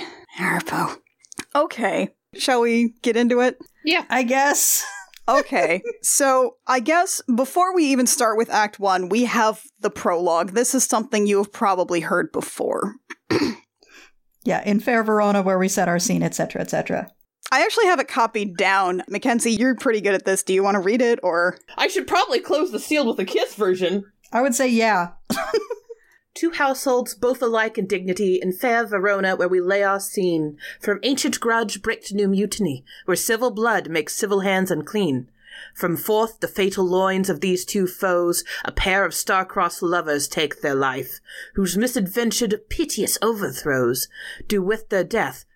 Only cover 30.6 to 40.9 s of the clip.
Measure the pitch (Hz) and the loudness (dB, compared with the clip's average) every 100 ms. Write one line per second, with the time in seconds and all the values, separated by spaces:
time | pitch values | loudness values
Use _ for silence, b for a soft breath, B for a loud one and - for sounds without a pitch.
30.6 | B B - 196 247 277 285 - 233 226 | B B -4 -2 0 0 -2 -2 0 0
31.6 | 214 196 220 226 - 196 196 196 202 - | -2 -4 -6 -6 -6 -2 2 2 0 0
32.6 | 180 131 B B - 220 - 226 247 202 | -2 -2 B B -4 -2 0 0 0 0
33.6 | 233 180 156 160 151 - 202 196 196 190 | 0 0 0 -2 -2 -4 0 0 2 2
34.6 | 185 156 156 214 180 131 - B B B | 2 -2 -2 -2 0 0 -4 B B B
35.6 | B - 180 160 - 214 220 - 165 - | B -6 -2 -2 0 0 0 -2 -6 0
36.6 | 190 196 180 185 190 190 190 185 190 180 | 0 2 2 2 2 2 0 0 0 0
37.6 | - 208 185 - 190 175 175 170 - B | 0 -2 -2 0 0 2 2 0 -4 B
38.6 | - - 196 190 180 - - 190 185 196 | -6 -2 0 2 0 -2 0 0 0 -2
39.6 | 175 - 180 175 160 143 143 175 151 - | -2 -2 -2 0 0 -2 -2 -2 -2 -2
40.6 | 147 135 135 | -2 0 0